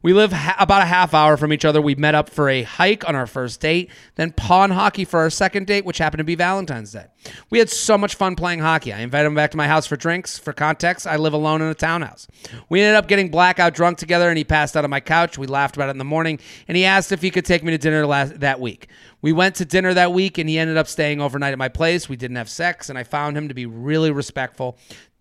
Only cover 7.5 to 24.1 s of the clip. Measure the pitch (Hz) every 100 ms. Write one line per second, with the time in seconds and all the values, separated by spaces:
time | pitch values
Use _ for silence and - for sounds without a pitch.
7.5 | 233 220 - - 208 202 - 190 170 175
8.5 | 170 156 160 123 101 117 143 151 151 151
9.5 | 160 147 156 - 143 165 175 - - -
10.5 | 147 151 160 170 180 - 156 156 151 151
11.5 | 156 160 156 156 170 135 - - _ -
12.5 | 117 - 180 208 214 208 202 185 160 180
13.5 | 185 170 160 170 170 160 175 175 165 147
14.5 | 156 147 156 143 139 - 165 170 - 135
15.5 | 139 139 143 139 135 135 156 165 147 -
16.5 | - - 175 185 196 180 185 185 185 175
17.5 | 175 160 160 156 156 147 143 139 160 143
18.5 | 131 123 - - - - _ 151 160 185
19.5 | 185 165 185 185 180 180 180 190 170 156
20.5 | 160 160 160 151 - 151 147 143 139 139
21.5 | 131 131 - 165 175 - 131 123 123 113
22.5 | - 175 175 - 131 120 147 147 147 151
23.5 | 127 120 113 131 156 160